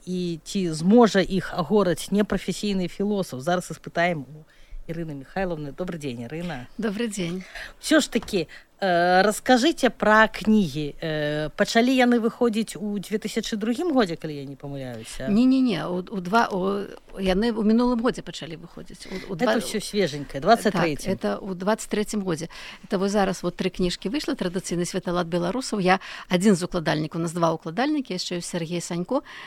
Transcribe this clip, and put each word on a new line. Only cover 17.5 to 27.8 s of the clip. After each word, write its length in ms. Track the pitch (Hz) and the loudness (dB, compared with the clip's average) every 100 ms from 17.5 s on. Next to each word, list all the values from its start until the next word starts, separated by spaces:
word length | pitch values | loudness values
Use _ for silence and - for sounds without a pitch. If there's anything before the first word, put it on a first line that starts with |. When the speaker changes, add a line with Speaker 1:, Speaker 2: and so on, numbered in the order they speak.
| 220 214 | 2 4
Speaker 2:
мінулым 360 | 226 247 240 | 4 4 2
годзе 200 | 240 175 | 0 -2
пачалі 360 | 175 - 143 160 | -8 -10 -10 -12
выходзіць. 480 | 170 - - 160 - | -14 -16 -16 -16 -12
У, 240 | 185 - | -10 -8
у 20 | 160 | 0
Speaker 1:
Это 100 | 240 | 2
Speaker 2:
два 80 | 233 | 2
Speaker 1:
ўсё 240 | - 214 | 0 -6
свеженькае, 600 | - 208 170 143 135 139 | -2 0 0 -2 -8 -2
дваццаць 320 | 170 226 202 | 4 4 4
трэцім. 440 | 185 170 143 196 190 | 2 0 0 -4 -2
Speaker 2:
Так, 0 | |
это 120 | 208 202 | -2 -4
ў 160 | 190 180 | -6 -4
дваццаць 320 | 190 220 - | -2 -2 -2
трэцім 320 | 208 208 214 | -4 -2 -4
годзе. 280 | 190 156 160 - - - - | -2 -4 -6 -12 -18 -16 -4
Это 120 | 190 | -2
вось 100 | 196 | 0
зараз 300 | 208 190 180 | 2 2 0
вот 160 | 175 - | -4 -2
тры 160 | 185 | -4
кніжкі 400 | - 180 - 190 | 0 -2 -2 -4
выйшла, 240 | 285 - 277 | -4 -4 -4
«Традыцыйны 480 | 185 180 - 175 175 | -2 -4 -4 -4 -2
светалад 420 | 185 180 175 165 | -4 -2 -2 0
беларусаў». 540 | 175 175 240 254 214 | 0 0 -4 -4 0
Я 180 | 180 190 - - - | 2 2 0 -12 -2
адзін 240 | 185 214 | 4 6
з 100 | 170 | 4
укладальнікаў, 540 | 175 180 160 151 156 165 | 2 -4 -2 -2 -2 -4
у 60 | 170 | -4
нас 80 | |
два 240 | 175 165 160 | 0 0 0
ўкладальнікі, 560 | 165 175 | -4 -2